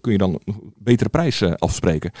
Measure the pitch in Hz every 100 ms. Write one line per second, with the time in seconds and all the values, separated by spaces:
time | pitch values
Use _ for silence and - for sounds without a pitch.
0 | - 101 95 82 - 104 - - 107 120
1 | 107 - 165 - 92 - - - - 78
2 | 85 -